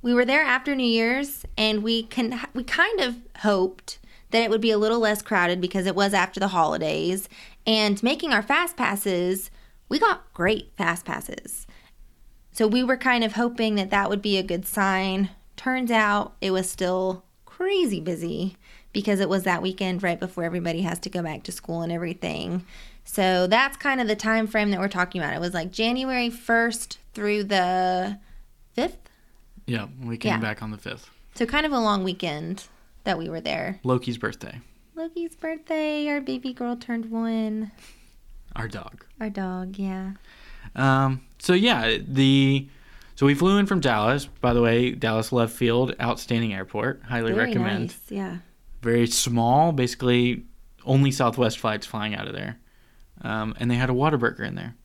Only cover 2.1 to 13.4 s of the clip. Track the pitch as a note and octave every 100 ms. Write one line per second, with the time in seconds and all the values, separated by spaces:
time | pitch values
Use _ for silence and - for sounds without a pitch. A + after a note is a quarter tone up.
2.1 | - A#3 A#3+ C4+ B3+ B3 - F#4 A4 C4
3.1 | A#3+ - - G#3+ G3+ F#3 F#3 - - -
4.1 | - - A3+ A3+ A3 A3+ G#3+ G#3+ A#3 A3
5.1 | G#3+ - G3+ F3 F3+ F3+ F#3+ F#3 F3+ G3
6.1 | G3 F#3 G3 F#3+ F3+ D#3 D#3 D#3 D#3 E3
7.1 | F#3 - - - - - A3 G#3+ G3+ A#3
8.1 | D4+ E4 A3 G#3+ C#4+ E4+ - B3 G3+ G3+
9.1 | F3 F3+ F#3+ - - - - - C#4 A4
10.1 | F#4 - - F3 G#3+ - - E3+ E3+ -
11.1 | - - - - - - - - - -
12.1 | _ - - - - A3 A#3+ B3+ B3+ B3+
13.1 | A#3+ A3 G#3+